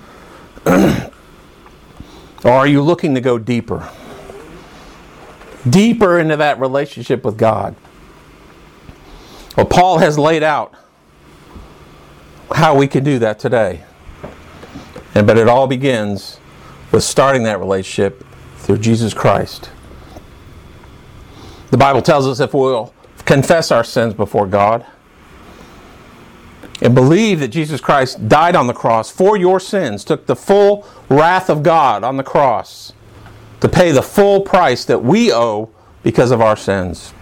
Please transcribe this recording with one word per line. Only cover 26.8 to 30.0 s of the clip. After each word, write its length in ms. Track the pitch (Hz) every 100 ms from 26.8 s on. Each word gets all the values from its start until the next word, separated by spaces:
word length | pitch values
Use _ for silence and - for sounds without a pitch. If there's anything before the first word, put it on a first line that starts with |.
and 140 | 123
believe 460 | 127 131 180 226 165
that 80 | 127
Jesus 320 | 160 151 143
Christ 480 | - 143 131 - 110
died 260 | 147 170
on 140 | 180 123
the 40 |
cross 380 | 117 131 113 -
for 260 | - 190 214
your 220 | 180 190
sins, 460 | 185 202 143 101